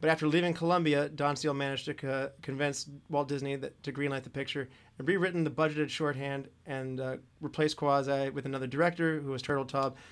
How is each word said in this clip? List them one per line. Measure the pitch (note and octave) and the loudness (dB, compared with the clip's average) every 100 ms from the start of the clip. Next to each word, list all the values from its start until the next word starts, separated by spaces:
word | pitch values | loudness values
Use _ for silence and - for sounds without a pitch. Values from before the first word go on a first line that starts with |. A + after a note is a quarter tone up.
but | D#3 | 2
after | D#3+ D#3 | 4 4
leaving | E3 F3 | 4 4
Columbia, | E3+ E3+ F3+ D#3 C#3+ D3 | 2 2 4 4 4 2
Don | D3 C#3+ C#3 | 0 0 0
Steele | D3+ | 0
managed | C#3 C#3 C3 | 0 -2 -4
to | - | -6
co-, | - C3+ C3+ C3+ - | -6 -4 -2 -4 -8
convince | - C3+ D3 C3+ - C#3+ - | -8 -2 0 -2 -8 -14 -4
Walt | D3 C#3 | -2 0
Disney | C#3+ C#3 C#3 | -2 -2 -4
that, | C3+ - | -6 -8
to | - | -8
greenlight | C3 C#3+ C3+ | -2 -2 -2
the | B2+ | -6
picture | C#3 C3+ C#3+ B2+ - - - | -8 -6 -4 -6 -12 -20 -8
and | C#3 | 0
rewritten | F#3+ F#3 E3+ | 2 4 2
the | D#3 | 0
budgeted | C3 D#3 D3+ C#3+ | 4 2 2 -2
shorthand | - D3+ C3+ C#3 C#3 C3+ _ - | 0 0 0 -2 -4 -6 _ -8
and, | C3+ C3 C3 | -6 -4 -4
uh, | C3 C3 - _ | -4 -6 -10 _
replaced | D3+ D3+ D#3 - | -8 0 0 2
Kuzai | D3 C#3 C3+ C#3 C#3 | 4 4 4 0 0
with | C#3 C3+ | -4 -4
another | C3+ C3 | -4 -4
director | C#3 F3 E3+ E3 D#3 | 2 2 4 0 0
who | C#3+ | -2
was | C3 | -6
Turteltaub. | - C#3+ C3+ C#3 C3+ C3 - | -2 -2 0 0 0 -2 -18